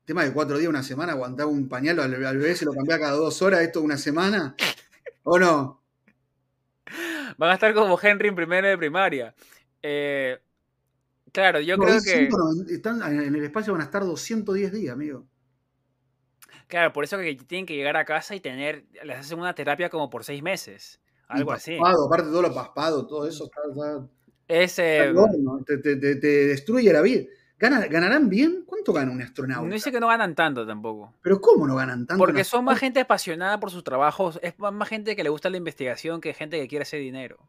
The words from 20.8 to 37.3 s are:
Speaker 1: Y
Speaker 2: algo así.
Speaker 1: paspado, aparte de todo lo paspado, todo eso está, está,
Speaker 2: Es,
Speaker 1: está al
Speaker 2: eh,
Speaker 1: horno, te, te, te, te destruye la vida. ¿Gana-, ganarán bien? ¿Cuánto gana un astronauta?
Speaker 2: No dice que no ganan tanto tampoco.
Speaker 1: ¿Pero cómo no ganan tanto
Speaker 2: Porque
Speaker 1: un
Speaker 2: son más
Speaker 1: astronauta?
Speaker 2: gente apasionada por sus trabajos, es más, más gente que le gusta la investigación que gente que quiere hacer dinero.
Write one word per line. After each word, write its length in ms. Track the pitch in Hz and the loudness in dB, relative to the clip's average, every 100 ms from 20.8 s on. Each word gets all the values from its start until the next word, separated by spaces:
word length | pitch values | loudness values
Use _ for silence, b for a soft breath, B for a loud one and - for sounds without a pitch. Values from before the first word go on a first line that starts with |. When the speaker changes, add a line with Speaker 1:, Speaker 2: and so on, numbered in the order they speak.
| - - _ _ _ | -20 -20 _ _ _
Speaker 1:
Y 80 | 135 | -4
Speaker 2:
algo 140 | 147 | -4
así. 240 | 120 - 160 | -4 -6 2
Speaker 1:
paspado, 280 | 170 175 143 | 4 4 4
aparte 200 | 165 160 | 2 2
de 60 | |
todo 100 | 165 | 0
lo 120 | 175 | 0
paspado, 520 | 127 120 - 156 151 120 | -2 -8 -4 -2 -2 -4
todo 220 | 151 147 | -6 -6
eso 160 | 160 | -8
está, 160 | 151 - 147 | -14 -10 -10
está, 380 | 135 147 147 131 _ _ _ _ | -8 -8 -8 -12 _ _ _ _
Speaker 2:
Es, 300 | 170 180 185 | 2 2 2
Speaker 1:
está 240 | 170 156 | 2 4
al 120 | 143 170 | 4 6
Speaker 2:
eh, 20 | |
Speaker 1:
horno, 460 | 214 175 135 135 | 4 4 -2 -4
te, 140 | 135 143 | -4 -2
te, 180 | 147 139 | 0 0
te, 200 | 143 139 | 0 0
te 100 | 147 143 143 | 2 4 4
destruye 440 | 139 139 240 226 | 0 0 4 6
la 80 | 156 | 6
vida. 220 | 185 240 - b b _ | 6 2 -4 b b _
¿Gana-, 280 | 240 269 180 | 2 4 2
ganarán 420 | 160 180 277 262 | 2 2 4 4
bien? 360 | 196 311 370 - | 4 4 2 -6
¿Cuánto 260 | 415 - | -8 -2
gana 200 | 160 135 | 0 0
un 100 | 127 | -4
astronauta? 420 | 123 - 131 127 160 | -10 -8 -6 -4 -4
Speaker 2:
No 40 | |
dice 200 | 214 247 | -4 -4
que 80 | 247 | -2
no 80 | 226 | 2
ganan 260 | 226 202 | 2 0
tanto 320 | 151 160 127 110 | 0 0 0 -8
tampoco. 480 | 107 110 107 104 _ | -8 -8 -10 -14 _
Speaker 1:
¿Pero 180 | 180 190 | 0 4
cómo 240 | 220 381 | 8 6
no 120 | 147 131 | 6 0
ganan 300 | 131 123 123 | -2 -4 -2
tanto 120 | 180 | 4
Speaker 2:
Porque 200 | 185 165 | 4 4
Speaker 1:
un 40 | |
Speaker 2:
son 200 | 190 240 | 2 0
más 80 | 247 | 2
Speaker 1:
astronauta? 80 | 262 | 2
Speaker 2:
gente 200 | 269 262 | 2 0
apasionada 600 | 254 202 - 165 185 208 | 2 0 0 -4 -2 -2
por 100 | 202 | -4
sus 140 | 180 | -8
trabajos, 560 | 160 131 147 - 185 160 | -4 2 2 2 -4 -4
es 160 | 175 - | -10 -6
más, 140 | 202 | -6
más 160 | 202 208 | -4 -6
gente 260 | 220 214 | -6 -6
que 80 | 202 | -4
le 60 | 156 | -2
gusta 200 | 147 180 | -2 -4
la 100 | 185 | -4
investigación 640 | 165 143 127 117 156 165 | -8 -6 -6 -6 -8 -8
que 140 | 160 | -8
gente 240 | 139 156 160 | -10 -8 -8
que 60 | 135 | -6
quiere 160 | 147 | -6
hacer 160 | 139 151 | -8 -8
dinero. 380 | 135 131 123 | -10 -12 -14